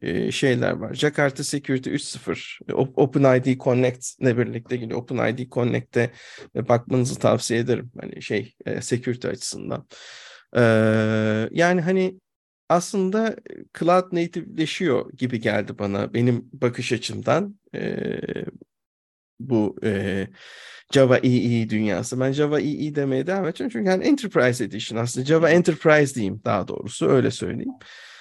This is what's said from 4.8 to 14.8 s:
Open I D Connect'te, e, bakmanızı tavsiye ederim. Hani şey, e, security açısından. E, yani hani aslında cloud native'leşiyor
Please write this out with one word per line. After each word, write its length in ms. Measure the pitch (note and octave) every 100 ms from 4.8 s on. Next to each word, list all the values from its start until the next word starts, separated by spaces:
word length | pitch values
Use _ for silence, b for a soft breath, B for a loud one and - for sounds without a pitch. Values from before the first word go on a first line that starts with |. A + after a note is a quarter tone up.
| A2+ -
Open 340 | B2 B2 A2+
I 40 | B2+
D 120 | B2
Connect'te, 640 | B2+ A#2+ A#2+ - A#2+ A#2 B B B B B2
e, 140 | B2
bakmanızı 500 | A#2+ - B2+ B2 B2
tavsiye 400 | A2+ A#2 - A#2
ederim. 320 | B2 A2 A#2+ -
Hani 200 | - -
şey, 320 | - G#2 A#2+ - -
e, 160 | A2+
security 460 | - A#2+ B2 B2 -
açısından. 600 | - - G2 - - - B B B B B _ B2
E, 40 | A#2 A2 A2 A2 A2 A2 A2 A2 A2
yani 300 | D#3+ F3 F3+
hani 380 | E3 F#3+ F#3 F#3 _ _ _ _ -
aslında 680 | F3 - G3+ F#3 G#3+ A3+ - - - - -
cloud 320 | E3 F#3 F#3
native'leşiyor 1000 | F3 E3+ E3+ - D#3 D#3 -